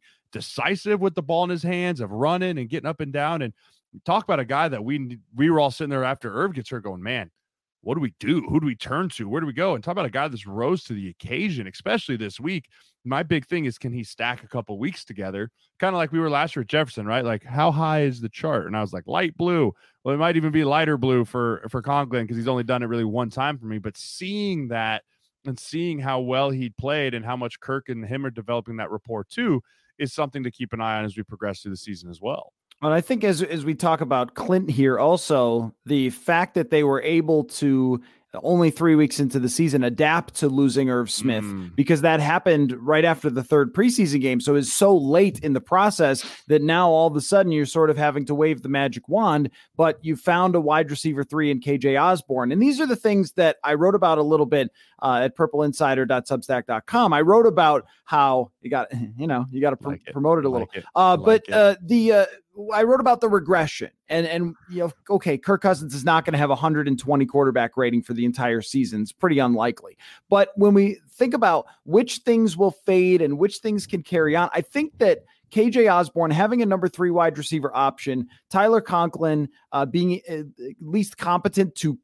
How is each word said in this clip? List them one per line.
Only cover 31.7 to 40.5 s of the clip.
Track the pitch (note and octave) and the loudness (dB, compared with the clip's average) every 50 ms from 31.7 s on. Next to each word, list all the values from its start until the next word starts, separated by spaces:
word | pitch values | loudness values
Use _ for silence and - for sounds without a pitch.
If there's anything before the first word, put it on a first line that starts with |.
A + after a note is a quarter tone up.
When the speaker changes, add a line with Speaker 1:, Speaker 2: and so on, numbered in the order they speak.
Speaker 1:
the | F#2+ F2+ | -14 -12
season | - G#2+ G2 E2+ F2 F2 | -12 -14 -16 -14 -16 -18
as | E2+ D#2+ | -16 -12
well. | G2 A#2 D3 - - - _ _ _ _ _ _ | -8 -8 -8 -8 -12 -16 _ _ _ _ _ _
Speaker 2:
And | D3 D3+ D#3 | -2 0 0
I | E3 | 0
think | D#3+ - C4 A3 G#3 | 0 0 -2 0 0
as, | G3+ F3+ D3+ | 0 0 0
as | F3+ D3 E3 D#3+ C#3 | -2 -4 -6 -6 -4
we | D#3 D3+ | -6 -4
talk | A#2+ F3 E3 D#3+ D3 | -2 0 0 0 0
about | D#3 B2 C3+ B2+ B2 A#2+ - | 0 -2 -2 -2 -2 -4 -6
Clint | - - - F#3 F#3 F#3+ F3 | -8 -2 0 0 0 0 0
here, | A#2+ C3 C3+ C3 B2+ G#2 | 0 2 2 2 2 2
also | C3+ D#3 F3 F3 - - D3+ C3+ B2 A#2+ A#2 A#2 A#2 A2 - _ _ | 2 2 2 2 0 0 0 2 2 2 0 0 -2 -6 -10 _ _
the | B2 D3 C#3 C3 B2+ | -2 -2 0 0 -2
fact | B2 - - - E3 E3+ F#3 - - | -4 -6 -2 0 0 0 0 0 -2
that | F3 D#3 A#3+ | -4 -2 0
they | E3 D3+ D3 | 2 2 2
were | C#3 C3+ C3 | 2 0 0
able | B2+ D#3 E3+ E3 D#3+ D#3 D#3+ D3+ C3 | 0 0 0 0 2 2 0 0 0
to | - - - D3 C#3 C3+ C3 B2+ B2+ B2+ B2 - _ _ _ _ _ - - - | -2 -6 -2 0 0 2 2 2 0 -2 -4 -6 _ _ _ _ _ -16 -8 -2
only | D#3+ F3+ F3 E3+ D#3+ | 0 2 4 4 2
three | D3+ - E3 E3 D#3 | 2 2 2 4 6
weeks | D3+ D3+ - - - | 6 4 2 2 0
into | C#3+ B2+ B2 C3+ | -2 0 0 -2
the | B2 B2 | -2 -2
season, | - - E3+ D#3 C#3 C3+ B2+ | 0 0 0 2 2 2 0
adapt | B2 A#2+ G2+ D3+ D3+ D#3+ E3+ D#3+ - - | 0 0 0 2 2 2 0 -2 -4 -6
to | - D#3 | -4 -2
losing | C#3+ | 0